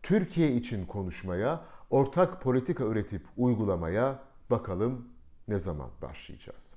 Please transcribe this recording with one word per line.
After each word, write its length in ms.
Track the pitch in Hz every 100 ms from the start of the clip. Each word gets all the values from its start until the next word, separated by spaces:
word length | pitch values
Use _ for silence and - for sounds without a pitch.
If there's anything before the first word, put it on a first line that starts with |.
Türkiye 500 | - 208 - 160 160
için 340 | 120 120 110 90
konuşmaya, 760 | 104 92 82 95 90 113 165 - - -
ortak 520 | 135 135 170 180 -
politika 420 | 131 127 127 175
üretip 380 | 117 110 98 95 - -
uygulamaya 880 | 123 110 104 90 82 95 131 135 - - -
bakalım 580 | 117 - 92 113 131 123 - - - -
ne 100 | 104
zaman 320 | 90 76 64 -
başlayacağız. 720 | 76 - - - - - -